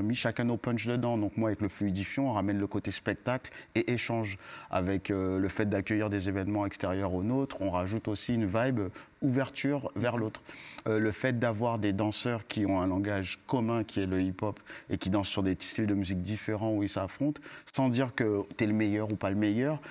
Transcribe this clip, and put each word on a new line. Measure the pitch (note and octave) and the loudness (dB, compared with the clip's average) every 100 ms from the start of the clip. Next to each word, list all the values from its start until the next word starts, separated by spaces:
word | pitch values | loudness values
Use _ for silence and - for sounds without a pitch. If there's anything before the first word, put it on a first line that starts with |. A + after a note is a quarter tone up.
mis | G#2 | 0
chacun | A#2+ A#2+ A2+ | 0 0 0
nos | A#2+ A#2 | 0 0
punchs | - A#2+ A2 | 0 0 0
dedans. | B2 A#2+ A2+ | 0 2 2
Donc | G#2 - | 0 0
moi, | A2 | 0
avec | G2+ | 2
le | G#2 | -2
fluidifiant, | - G#2 F#2 G2 - C#3 | 0 0 0 -2 0 0
on | |
ramène | G#2 G2 G2+ | 2 2 2
le | G2 | 0
côté | G#2 G2+ | -2 -4
spectacle | - - G2 - B2+ - - - | -4 -2 -2 -2 -4 -4 -18 -4
et | - A#2+ | -2 0
échange. | B2 - A#2 G#2+ G2 - - - | 0 0 -2 -2 -6 -12 -16 -4
Avec, | F#2+ F#2 G2 - | 0 2 0 0
euh, | G2+ F#2+ F#2+ | 0 2 2
le | F#2+ | 0
fait | - G#2+ | 2 0
d'accueillir | G2 F#2+ A2 G#2+ | 2 0 0 2
des | G2+ F#2+ | 0 0
événements | G2 F#2+ G#2 | -2 0 0
extérieurs | G2+ - F#2+ F#2 G2 F2+ | -2 -2 -2 0 0 0
aux | |
nôtres, | G2+ C3 C3+ - | 0 0 -2 -2
on | F#2+ | -2
rajoute | F2+ F#2+ A2 A2 | 0 0 -2 -2
aussi | G#2 - A#2+ | -2 0 0
une | G#2 | 2
vibe | G#2 B2+ B2 F#2 - - - | 2 2 0 -2 -6 -18 -2
ouverture | C#3+ B2+ C3 - C#3 C#3+ B2+ - | 2 2 0 -2 0 0 -2 -2
vers | A#2+ A#2 | 0 0
l'autre. | A2 - - - - - - | -2 -4 -16 -18 -16 -8 0
Euh, | A2 | 2
le | A2 | 2
fait | G#2 C3 A#2+ | 2 0 2
d'avoir | A#2+ G#2 A#2+ A#2 | 2 2 0 2
des | G#2 | 2
danseurs | G2 G#2+ G#2 B2 A#2 - | 2 2 0 -2 -2 -2
qui | - G2 | 0 2
ont | F#2+ | 2
un | F#2 | 2
langage | F#2 G2+ G2+ F#2 - - | 2 0 0 -2 -6 -2
commun | C3 A2+ A#2 | 0 2 0
qui | A2 - | 0 0
est | F#2+ | 0
le | F#2 | 2
hip-hop | F#2+ F#2 G#2+ G2+ - - - | 2 0 -4 -4 -12 -14 -6
et | G2 | -4
qui | - | 0
dansent | G2+ F#2+ | 0 0
sur | - | 0
des | F#2+ F#2 | 0 0
styles | - - G#2 | -2 -2 0
de | G2+ | 2
musique | F#2 F#2+ | 0 -2
différents | F2+ G#2+ - G#2+ A2 | -2 -4 -2 -2 0
où | G#2+ | 0
ils | G2+ | 0
s'affrontent, | G2 F#2+ - C#3+ D3 - - - - | -2 -4 -2 -2 -2 -8 -18 -10 0
sans | C3 | 2
dire | A#2+ C3 | 2 0
que | - A2 G#2 G2 - | 2 2 2 0 0
t'es | G#2+ | 2
le | |
meilleur | G#2+ G#2+ G#2 G#2+ | 4 4 2 0
ou | G#2 | 0
pas | G2 | 0
le | G2 | 2
meilleur, | G#2+ G#2 C3+ D3+ - | 4 4 2 -2 -6